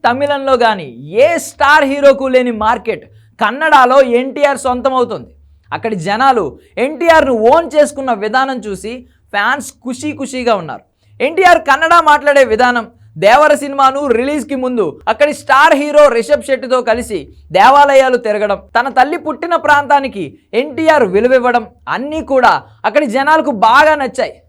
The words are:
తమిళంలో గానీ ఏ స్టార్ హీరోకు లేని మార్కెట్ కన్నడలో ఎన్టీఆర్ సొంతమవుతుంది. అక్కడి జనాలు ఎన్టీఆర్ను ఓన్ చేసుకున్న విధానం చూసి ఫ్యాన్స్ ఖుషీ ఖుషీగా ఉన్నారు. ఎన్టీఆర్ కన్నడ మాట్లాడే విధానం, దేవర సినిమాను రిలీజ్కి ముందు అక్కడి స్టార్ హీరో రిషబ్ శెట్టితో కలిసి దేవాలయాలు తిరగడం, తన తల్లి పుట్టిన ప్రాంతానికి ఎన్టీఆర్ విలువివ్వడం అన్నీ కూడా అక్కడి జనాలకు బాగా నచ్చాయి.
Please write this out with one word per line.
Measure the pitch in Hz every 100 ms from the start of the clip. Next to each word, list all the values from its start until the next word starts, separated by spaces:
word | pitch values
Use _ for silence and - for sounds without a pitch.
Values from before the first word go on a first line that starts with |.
| 233
తమిళంలో | 247 285 285 269 254
గానీ | 233 202 147 117 143 202
ఏ | 294 339 -
స్టార్ | - 285 302 277
హీరోకు | 285 277 269 269
లేని | 254 247 220
మార్కెట్ | 214 240 - 190 - _ _ _
కన్నడలో | 214 262 311 285 247 269 262 240
ఎన్టీఆర్ | 262 285 285 269 269
సొంతమవుతుంది. | 247 262 262 247 226 - _ _ _ _ 143
అక్కడి | - 208 165
జనాలు | 208 269 247 156 - _ - 254
ఎన్టీఆర్ను | 320 339 320 269 233 220
ఓన్ | 311 330 302
చేసుకున్న | 294 294 269 220
విధానం | 214 254 269 254 208
చూసి | 185 214 254 247 _ _
ఫ్యాన్స్ | 208 214 285 - _
ఖుషీ | 247 247 302 294
ఖుషీగా | 269 262 240 208
ఉన్నారు. | 160 113 _ _ _ _ 269
ఎన్టీఆర్ | 339 359 339 302
కన్నడ | 277 320 339 311
మాట్లాడే | 294 285 277 254
విధానం, | 220 247 240 214 _ _ 156
దేవర | 190 254 302 294
సినిమాను | 277 277 269 269 285 226
రిలీజ్కి | 262 294 233 269
ముందు | 254 247 175 - -
అక్కడి | 233 294 294
స్టార్ | - 262 311 285
హీరో | 294 294 294
రిషబ్ | 233 226 294 254
శెట్టితో | 262 247 254 233
కలిసి | 226 233 196 135 - _ 175
దేవాలయాలు | 226 285 285 269 262 247
తిరగడం, | 233 208 208 196 - 226
తన | 262 254
తల్లి | 269 339 311
పుట్టిన | 277 339 339 339
ప్రాంతానికి | 285 277 285 269 202 147 - _ 214
ఎన్టీఆర్ | 294 247 320 302 214
విలువివ్వడం | 190 240 254 247 240 226 _ - 170
అన్నీ | 277 311 240
కూడా | 269 240 156 - _ 220
అక్కడి | 269 294 233
జనాలకు | 277 311 294 220 220
బాగా | 254 302 302
నచ్చాయి. | 262 - 175 -